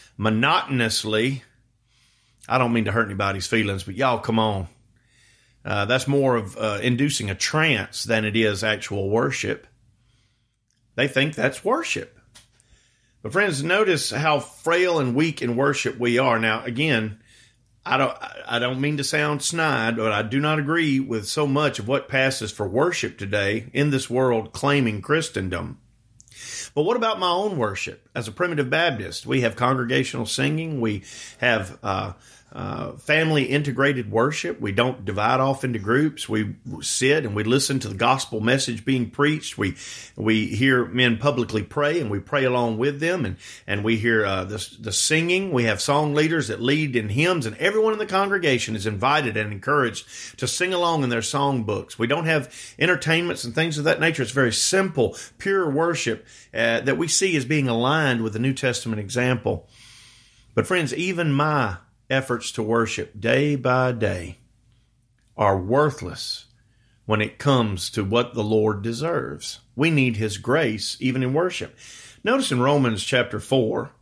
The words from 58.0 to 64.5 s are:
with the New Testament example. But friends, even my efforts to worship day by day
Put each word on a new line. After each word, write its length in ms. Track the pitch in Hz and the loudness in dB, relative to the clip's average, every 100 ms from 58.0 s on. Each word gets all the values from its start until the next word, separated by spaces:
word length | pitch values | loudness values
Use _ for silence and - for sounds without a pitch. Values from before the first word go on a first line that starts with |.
| 143 120 | 2 2
with 120 | 110 | 0
the 60 | 110 | 0
New 140 | 135 | -2
Testament 460 | 135 131 117 117 107 | 0 -2 -2 -4 -6
example. 720 | 98 120 123 117 107 - - - - - - - _ _ _ | -4 0 0 0 0 -4 -6 -20 -20 -20 -20 -20 _ _ _
But 140 | - 147 | -2 2
friends, 260 | 180 147 | 2 0
even 380 | 123 180 170 165 | -2 -2 0 2
my 460 | 139 151 147 110 90 _ _ - | 2 2 2 0 -4 _ _ -2
efforts 420 | 131 131 120 - | -2 0 -4 -4
to 100 | - | -4
worship 560 | 107 117 110 - - 104 | 2 2 2 -2 -8 -4
day 340 | 110 131 147 139 | 2 2 2 0
by 340 | 123 127 127 | 2 2 2
day 480 | 117 104 92 85 - _ | 0 -2 -2 -8 -14 _